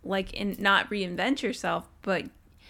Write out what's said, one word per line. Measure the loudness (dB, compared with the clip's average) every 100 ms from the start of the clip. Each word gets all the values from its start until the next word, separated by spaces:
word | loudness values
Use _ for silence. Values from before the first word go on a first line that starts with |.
Like, | 0 -2 -2
in, | -4 -4 0
not | 4 4 4
reinvent | -2 -2 0 0 0
yourself, | -2 -2 -2 -2 -4 -10
but | -2 -2 -2 -14 -20 -20 -20